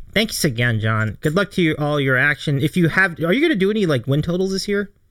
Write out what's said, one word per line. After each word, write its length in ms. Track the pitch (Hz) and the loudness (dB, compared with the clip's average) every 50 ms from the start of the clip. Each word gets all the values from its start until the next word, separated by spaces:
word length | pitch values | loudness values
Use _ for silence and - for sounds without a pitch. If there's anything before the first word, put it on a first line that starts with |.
| - - - | -18 -4 -2
Thanks 300 | 196 226 220 - - - | -2 -2 0 -2 -2 -2
again, 360 | 156 113 117 120 123 113 107 | -2 0 0 0 0 0 0
John. 380 | 107 110 110 107 110 110 98 - | 0 0 0 0 0 -2 -4 -4
Good 140 | - 156 151 | -4 0 0
luck 160 | 196 202 190 | 0 0 0
to 100 | - - | 0 0
you, 140 | 175 156 151 - | 0 0 0 0
all 220 | 151 147 151 147 | -2 -2 0 0
your 180 | 139 135 131 123 | 0 2 2 2
action. 420 | 135 147 147 - - 160 139 139 | 2 2 0 -2 -2 -2 -2 0
If 180 | 143 151 - 185 | 0 0 2 2
you 100 | 170 151 | 2 2
have, 320 | - 185 190 190 160 - 160 | 4 2 0 0 0 -2 0
are 100 | 165 190 | 0 2
you 80 | 269 | 2
gonna 140 | 311 339 302 | 2 2 2
do 140 | 185 190 196 | 2 2 0
any, 160 | 214 220 196 | 2 0 2
like, 220 | 165 143 123 110 131 | 2 0 0 0 0
win 140 | 139 151 151 | 0 0 0
totals 280 | 175 170 180 190 190 | 0 -2 -2 -2 -2
this 160 | 190 190 - - | -2 -4 -4 -2
year? 240 | 202 202 202 196 - _ _ _ | -2 -2 -4 -6 -10 _ _ _